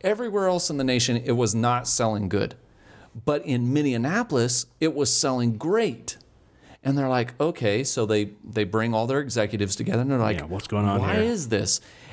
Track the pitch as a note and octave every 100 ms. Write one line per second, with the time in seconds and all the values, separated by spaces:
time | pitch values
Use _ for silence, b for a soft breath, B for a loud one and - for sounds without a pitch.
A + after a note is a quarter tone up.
0 | F#3+ G#3+ A#3+ G3+ F#3+ F3+ - D3 C3 B2
1 | A#2+ A#2+ A#2+ A#2+ A#2 A2 A#2+ B2 B2 -
2 | A#2 G#2 G2 G2+ G#2+ - _ B B B
3 | B A#2 C3 D3 D3+ B2 A#2+ C#3+ D3 A#2
4 | B2+ G3 A#3+ C3+ A#2 A#2+ - - D#3+ C#3+
5 | C3+ - C#3+ B2+ A#2+ A2 D#3 G#3+ G#3+ A#2+
6 | - - - _ B B B B C3+ C#3
7 | C3+ B2+ A#2 - D3+ E3+ A2 G#2 C#3 -
8 | G#2+ G#2+ G#2 - - G#2+ G2+ A2 A2+ A2+
9 | A#2 C#3 C#3+ A#2+ G#2 A2 G2+ - A2+ G#2+
10 | C3 C3+ A2 F#2 D2+ F#2 - G#2 G#2 G2+
11 | G2 G#3+ A3 A3+ C3 G#2 - - B B
12 | B